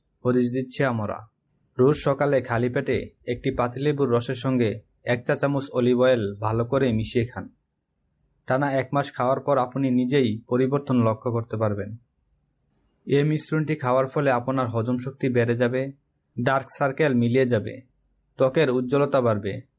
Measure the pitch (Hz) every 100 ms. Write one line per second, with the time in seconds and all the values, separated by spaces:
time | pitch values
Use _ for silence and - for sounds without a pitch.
0 | _ _ 120 127 120 127 135 - 135 113
1 | 101 85 110 _ _ _ _ - 131 147
2 | 143 139 143 135 120 117 123 139 131 113
3 | - _ - 120 135 131 123 123 147 139
4 | 135 120 120 123 135 127 110 107 _ _
5 | - 120 - 143 143 139 135 131 123 123
6 | 127 120 101 101 107 113 117 135 131 110
7 | 107 123 117 95 85 _ _ _ _ _
8 | _ _ _ _ - 131 143 135 - 143
9 | 139 - 123 135 143 139 127 139 135 123
10 | 123 143 117 107 - 123 131 143 139 127
11 | 113 110 127 117 117 110 107 101 101 113
12 | _ _ _ _ _ _ _ _ _ _
13 | - 139 151 151 - 156 147 156 127 127
14 | 131 156 139 123 127 135 120 113 113 123
15 | 135 - 135 120 117 120 123 127 135 -
16 | _ _ _ - 123 135 117 - 139 131
17 | 151 123 117 127 127 113 104 - - _
18 | _ _ _ - 131 160 147 127 127 139
19 | 143 139 120 104 98 113 -